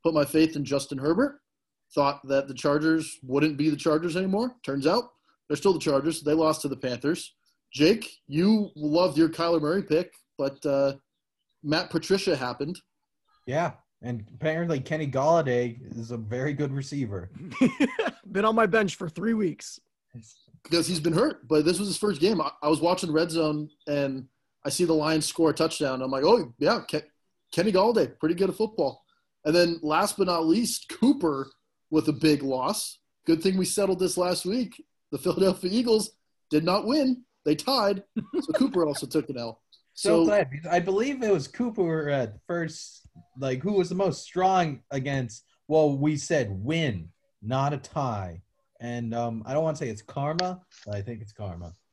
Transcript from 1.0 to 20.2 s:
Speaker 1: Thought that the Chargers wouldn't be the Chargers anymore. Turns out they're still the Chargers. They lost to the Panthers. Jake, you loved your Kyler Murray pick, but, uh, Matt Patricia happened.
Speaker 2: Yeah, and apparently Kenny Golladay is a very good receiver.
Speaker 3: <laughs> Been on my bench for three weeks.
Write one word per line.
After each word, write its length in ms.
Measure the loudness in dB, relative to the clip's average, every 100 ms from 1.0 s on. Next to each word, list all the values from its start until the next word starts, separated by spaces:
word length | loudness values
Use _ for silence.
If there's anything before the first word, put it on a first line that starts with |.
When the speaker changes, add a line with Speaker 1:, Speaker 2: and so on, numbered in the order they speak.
| 0 0 0 -4 _ _ _ _ _
Speaker 1:
Thought 320 | 0 0 0 0
that 180 | 0 0
the 80 |
Chargers 640 | -4 0 2 2 2 -2 -12
wouldn't 340 | -2 2 2 2
be 120 | 0
the 80 | 0
Chargers 400 | 0 0 0 -2
anymore. 380 | -2 -2 -2 -6
Turns 240 | -6 -2 2
out 240 | 0 -2 _ _ _ _
they're 80 | 0
still 160 | 2
the 60 | 2
Chargers. 400 | 2 0 0 -4
They 120 | 0
lost 280 | 2 2 0
to 60 | -4
the 80 | -6
Panthers. 580 | -6 -4 -2 -4 -8 _ _ _ _
Jake, 360 | 2 4 4 -2 -16 -6
you 420 | 0 4 4 0 -4
loved 420 | 0 2 2 4
your 100 | 2
Kyler 320 | 2 0 2
Murray 220 | 2 -2
pick, 300 | 2 0 0 _ _ -6
but, 260 | -6 -4
uh, 300 | -2 2 2 -2 _ _ _ _ _ _
Matt 280 | -2 -2 0
Patricia 460 | -4 0 0 2 0
happened. 440 | -2 -6 -8 -8 _ _ _ _ _ _ -6
Speaker 2:
Yeah, 260 | -2 -2 -6 _ _
and 220 | -10 -8 -10
apparently 460 | -6 -4 -2 -2 -4
Kenny 260 | -2 -4 -2
Golladay 720 | 0 4 4 4 0 0 -6 -14 -12
is 120 | -10
a 40 | -10
very 380 | -6 -4 -4
good 180 | -2 -4
receiver. 580 | -4 -6 -6 -4 -6 -10 -14 -14 0 0 2
Speaker 3:
<laughs> 520 | -2 0 -4 -6 -8
Been 120 | 0
on 100 | 2
my 120 | 4 4
bench 280 | 2 0 -4
for 120 | -10
three 260 | -4 -2
weeks. 440 | 0 0 -4 -14 -18 _ _ _ -20